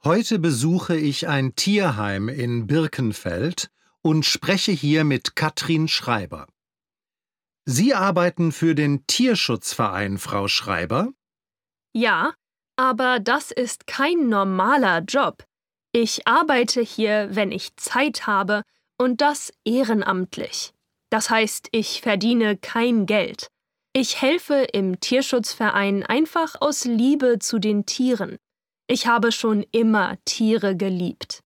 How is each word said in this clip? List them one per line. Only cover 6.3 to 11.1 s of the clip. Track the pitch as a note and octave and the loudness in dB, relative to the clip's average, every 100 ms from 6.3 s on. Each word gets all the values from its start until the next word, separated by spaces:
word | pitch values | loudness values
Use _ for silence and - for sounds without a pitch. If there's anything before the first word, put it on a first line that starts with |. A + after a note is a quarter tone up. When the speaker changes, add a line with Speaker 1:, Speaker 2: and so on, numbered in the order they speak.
| D#2 C#2+ _ _ _ _ _ _ _ _ _ _ _ | -12 -16 _ _ _ _ _ _ _ _ _ _ _
Speaker 1:
Sie | - B2+ A#3 | -4 2 2
arbeiten | A#3 G3 F3+ F3 E3+ E3+ | 4 2 2 2 2 -2
für | - E3 D3 | 2 0 2
den | D3 C#3+ - | 2 0 -2
Tierschutzverein, | - B3+ A3 - A2+ - - A2 F#2 G2+ G2 | 2 2 2 0 -2 -4 -2 -2 -2 -4 -4
Frau | - G2+ G2 | -4 -4 -2
Schreiber? | - - F2+ F2 B2+ A3+ | -4 -2 -4 0 0 -2